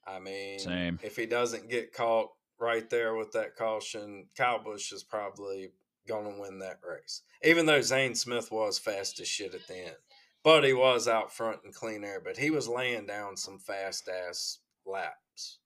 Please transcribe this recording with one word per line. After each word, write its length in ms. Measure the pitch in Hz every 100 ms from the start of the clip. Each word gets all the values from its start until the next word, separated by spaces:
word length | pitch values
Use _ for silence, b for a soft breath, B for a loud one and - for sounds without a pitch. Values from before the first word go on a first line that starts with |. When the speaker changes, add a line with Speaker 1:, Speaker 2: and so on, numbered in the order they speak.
| -
Speaker 1:
I 120 | 95
mean, 400 | 95 98 98 98
Speaker 2:
Same. 400 | 95 90 87 87
Speaker 1:
if 120 | 107
he 120 | - 113
doesn't 420 | 120 120 113 -
get 240 | 120 113
caught 380 | - 117 113 110 _ _ _
right 300 | 117 117 113
there 260 | 123 117
with 180 | 113 107
that 220 | 113 107
caution, 720 | - 113 110 101 107 104 101 92 -
Kyle 220 | 123 113
Busch 320 | 110 104 -
is 120 | 98
probably 680 | - 110 101 98 101 98 92 90 _ _ 104
gonna 320 | 110 104 101
win 180 | 98 95
that 200 | 95 -
race. 400 | - - - - _ b
Even 220 | 147 165 160
though 160 | 147
Zane 320 | 123 131 131
Smith 360 | 120 120 120 113
was 280 | 110 107 95
fast 420 | - 101 95 -
as 80 | 90
shit 260 | - -
at 120 | 87 -
the 80 | 92
end, 200 | 87 80 _ b b b
but 220 | 151 160
he 80 | 139
was 340 | 131 131 123 113
out 240 | 113 98
front 280 | - 113 104
in 80 | 98
clean 300 | - 113 110
air, 180 | 101 98
but 140 | 90 117
he 120 | 143
was 160 | 156 117
laying 400 | 120 127 117 101
down 300 | 104 101 95
some 220 | - 98
fast-ass 1000 | - 98 98 92 - 92 90 82 - - _ _ -
laps. 720 | 95 85 - _ - - -